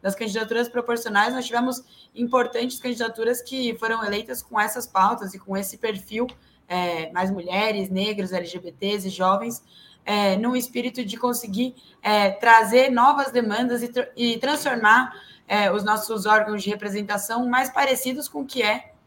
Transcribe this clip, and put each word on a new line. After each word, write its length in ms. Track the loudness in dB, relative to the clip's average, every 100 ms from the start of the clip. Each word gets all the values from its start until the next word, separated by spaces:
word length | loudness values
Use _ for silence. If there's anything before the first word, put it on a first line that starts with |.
das 120 | -4
candidaturas 520 | -4 -4 -4 -2 -2 -2
proporcionais, 680 | -4 -2 -4 0 2 2
nós 100 | 0
tivemos 400 | -2 -2 -2 -4 -10 -20 -20
importantes 680 | -6 0 2 2 -2 -4 -4
candidaturas 600 | -6 -4 -4 -2 -2 -2
que 340 | -4 -4 -4 -4
foram 260 | -4 -2
eleitas 400 | -2 -4 -6 -10
com 160 | -6 -2
essas 280 | -2 -2 -4
pautas 480 | 2 2 2 -6
e 40 | -12
com 160 | -8
esse 220 | -6 -6 -6
perfil, 500 | -6 -6 -8 -4 -4 -6 _ _ _
é, 460 | -4 -2 -4 -4
mais 180 | -2 -2
mulheres, 600 | -2 -4 -2 0 -2 -2
negros, 420 | -2 -2 -2 -4
L 140 | -4 -6
G 120 | -10
B 140 | -14
Ts 320 | -8 -4 -4
e 60 | -6
jovens, 520 | -2 2 2 -2 -10 _ -20 -20 _
é, 340 | -4 2 2 2
num 200 | 2 0
espírito 480 | -2 -4 -4 -4
de 140 | -8 -2
conseguir, 580 | -2 -2 -4 -2 -2 -4 -20 _
é, 280 | 2 4 4
trazer 600 | 2 8 8 8 6 6
novas 400 | 6 6 6 2
demandas 520 | 0 0 0 -2 -2
e 60 | -4
tr-, 200 | -4 -4 -2
e 220 | -2 0
transformar, 760 | 0 0 0 2 6 6 4 -6 -20 -20 _
é, 240 | 0 2
os 140 | 0
nossos 400 | 0 -2 -2 -4
órgãos 380 | 4 4 4 -2
de 80 | -4
representação 760 | -6 -4 -6 -4 -4 -2 -2 2
mais 220 | 2 0
parecidos 580 | 0 0 0 -2 -6 -8
com 140 | -8
o 60 | -8
que 160 | -2
é 320 | 0 0 -6 -20